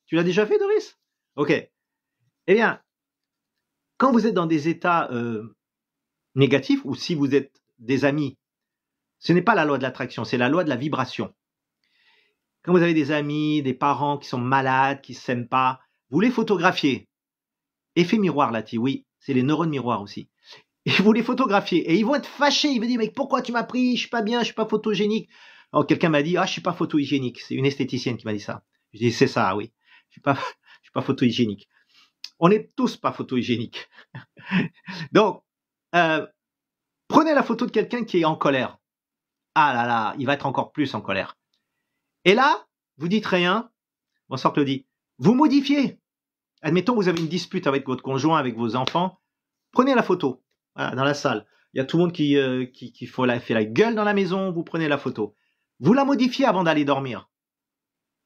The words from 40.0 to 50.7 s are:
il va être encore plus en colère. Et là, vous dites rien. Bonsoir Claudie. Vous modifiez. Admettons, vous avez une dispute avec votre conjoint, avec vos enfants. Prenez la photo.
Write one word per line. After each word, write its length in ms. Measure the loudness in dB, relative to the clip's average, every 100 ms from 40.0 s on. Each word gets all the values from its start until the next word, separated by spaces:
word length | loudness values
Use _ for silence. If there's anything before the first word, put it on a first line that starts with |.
| -2 -4
il 60 | -2
va 80 |
être 120 | -2 -2
encore 280 | -4 -6
plus 200 | -4 -4
en 80 | -4
colère. 360 | -6 -6 -6 -12 _ _ _ _ _ _ _ _ 4
Et 100 | 4
là, 320 | 4 0 -6 _ _ -10
vous 100 | -2
dites 180 | -2 0
rien. 460 | 0 2 0 -4 _ _ _ _ _ -12
Bonsoir 240 | -2 -2
Claudie. 320 | 0 -2 -2 _ _ _ -2
Vous 160 | 2
modifiez. 640 | 4 4 4 2 0 0 -4 _ _ _ _ _ _
Admettons, 320 | -2 0 2
vous 140 | 0 2
avez 140 | 0
une 60 | -2
dispute 380 | -4 -6 -4 -2
avec 220 | -2 -2
votre 160 | -6
conjoint, 340 | -4 -2 2 2
avec 180 | 0 -4
vos 200 | -4 -2
enfants. 440 | -2 -2 -2 -6 _ _ _ _ _
Prenez 240 | 0 2 4
la 80 |
photo. 400 | 2 0 0 -4 _ _ _